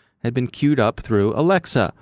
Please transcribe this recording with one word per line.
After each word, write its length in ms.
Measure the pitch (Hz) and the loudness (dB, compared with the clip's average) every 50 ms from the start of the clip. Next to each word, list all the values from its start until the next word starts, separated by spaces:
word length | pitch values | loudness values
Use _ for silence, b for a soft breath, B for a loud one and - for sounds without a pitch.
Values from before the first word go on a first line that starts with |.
| b b b b - | b b b b -8
had 100 | 117 120 | -6 -4
been 140 | 127 123 | -4 -4
queued 320 | 120 - - 143 147 147 127 | -4 -4 -2 0 0 2 2
up 220 | 107 113 - - | 2 0 0 -4
through 340 | - - 113 101 101 107 - | -4 -2 0 2 2 2 0
Alexa. 580 | - 156 175 196 175 - - - 131 101 - - b | 0 2 2 2 0 0 -2 -2 0 0 -2 -4 b